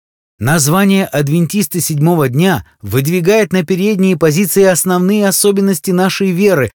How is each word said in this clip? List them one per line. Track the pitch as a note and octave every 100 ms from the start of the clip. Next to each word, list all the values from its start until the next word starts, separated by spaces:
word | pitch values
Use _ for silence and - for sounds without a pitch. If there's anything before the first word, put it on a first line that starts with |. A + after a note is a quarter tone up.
| _ _ _ _
«Название | A2 E3 C#3 F#3 G3 G3 F#3+
«Адвентисты | D3 C#3+ E3 D#3+ G#3 - F3+
седьмого | - D3 D#3+ F3 C3+
дня» | C3 F#3+ C#3 - _
выдвигает | G2+ B2 C#3 F3+ E3+ A3 F3+
на | F#3 D#3+
передние | F3+ G3+ G3 F#3+ E3
позиции | E3 D3+ G3+ G3
основные | F#3+ F3+ F#3+ F3+ F#3 G#3+ G3+
особенности | F#3 G3+ G3+ G3 F#3 G3
нашей | F3+ F#3+ - G3
веры, | F3 G3+ D#3+ A#2